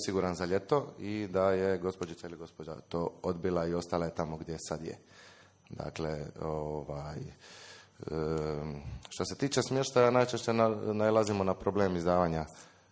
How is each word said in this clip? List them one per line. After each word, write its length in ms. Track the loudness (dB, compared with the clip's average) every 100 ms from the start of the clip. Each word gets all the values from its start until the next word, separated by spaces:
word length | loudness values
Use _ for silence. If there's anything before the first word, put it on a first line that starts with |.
| 4
siguran 300 | 0 0 0
za 100 | 0
ljeto 480 | 0 2 0 0 -6
i 280 | -8 -6 -2
da 200 | 2 4
je 260 | 4 2 0
gospođica 500 | -2 -4 -8 -8 -12
ili 100 | -12
gospođa 380 | -14 -14 -12 -12 -6
to 200 | -4 -2 -2
odbila 440 | -4 -2 0 0 0
i 60 |
ostala 320 | 0 0 0 0
je 100 | -2
tamo 220 | -4 -4
gdje 200 | -8 -8
sad 260 | -6 -6 -6
je. 120 | -12 -16 -20 -20 -20 -20 _ -16
Dakle, 560 | -10 -8 -4 -4 -4 -6 -6
ovaj, 800 | -4 -4 -4 -4 -6 -8 -8 -8 -10 -14 -20 -20 -18 -20 -20 -14 -6
em, 680 | -2 -2 -2 -2 -4 -6 -8 -10 -12 -10
što 160 | -6 -6
se 120 | -2
tiče 240 | 0 0
smještaja, 500 | 0 0 2 4 6
najčešće 420 | 6 4 0 0
na-, 400 | 4 4 2 0
nailazimo 500 | 2 4 6 6 4
na 100 | 2
problem 420 | 2 0 2 4 4
izdavanja 500 | 4 4 4 2 -2 -8 -18 -20 _